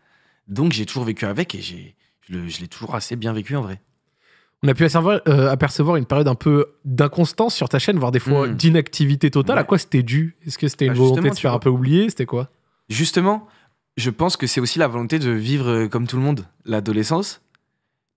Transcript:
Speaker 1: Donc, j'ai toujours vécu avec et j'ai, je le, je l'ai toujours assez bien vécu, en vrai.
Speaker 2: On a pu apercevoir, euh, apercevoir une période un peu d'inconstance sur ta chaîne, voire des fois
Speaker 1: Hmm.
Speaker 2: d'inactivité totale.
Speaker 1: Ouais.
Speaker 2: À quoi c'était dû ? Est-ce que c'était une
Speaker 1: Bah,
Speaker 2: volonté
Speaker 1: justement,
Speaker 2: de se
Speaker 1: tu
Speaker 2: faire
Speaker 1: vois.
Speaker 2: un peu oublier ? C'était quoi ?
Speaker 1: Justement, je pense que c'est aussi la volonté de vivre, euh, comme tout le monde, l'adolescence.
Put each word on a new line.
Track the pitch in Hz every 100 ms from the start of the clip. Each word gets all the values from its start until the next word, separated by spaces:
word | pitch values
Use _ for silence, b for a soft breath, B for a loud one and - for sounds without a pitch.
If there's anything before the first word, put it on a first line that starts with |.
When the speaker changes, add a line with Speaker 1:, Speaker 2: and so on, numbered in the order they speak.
| _ _ _ _ -
Speaker 1:
Donc, | 101 170
j'ai | 110 104
toujours | 131
vécu | 113 107 101
avec | 107 180
et | 95
j'ai, | 98 87 - _ _ _ _
je |
le, | 90 85
je | 80
l'ai | 87
toujours | - 113
assez | 113 - 120
bien | 110
vécu, | 110 101 143
en |
vrai. | 104 95 _ _ _ _ _ _ _ _
Speaker 2:
On | 139
a |
pu | 131
apercevoir, | 160 165 170 208 165
euh, | 139 135
apercevoir | 131 143 - 151 165
une |
période | 120 139 143
un |
peu | 127 156 147 143 _
d'inconstance | 139 127 147 175 160 - 226
sur | - 143
ta | 135
chaîne, | - 180
voire | 123
des | 123
fois | 123 143 135
Speaker 1:
Hmm. | 127
Speaker 2:
d'inactivité | 165 165 - - 143 143 147
totale. | 143 139 254
Speaker 1:
Ouais. |
Speaker 2:
À |
quoi | - 196
c'était | - 135
dû ? | 117 139 160 - 151
Est-ce | -
que | 143
c'était | -
une | 135
Speaker 1:
Bah, | 123
Speaker 2:
volonté | 131
Speaker 1:
justement, | 139 196
Speaker 2:
de |
se | 202
Speaker 1:
tu |
Speaker 2:
faire | 135
Speaker 1:
vois. | 120
Speaker 2:
un |
peu | 135
oublier ? | 127 131 165 220
C'était | - 123
quoi ? | 120 135 _ _ _ _
Speaker 1:
Justement, | 110 165 175 190 214 b b b b _ -
je | 123
pense | 113 175 -
que | 127
c'est | 139
aussi | 123 165
la | 143
volonté | 120 120 160
de | 127
vivre, | 110 110 143 123
euh, | 113 110
comme | 117 120
tout | 123
le |
monde, | 139 131 90 _ 110
l'adolescence. | 110 101 107 110 165 202 - _ _ _ _ _ _ _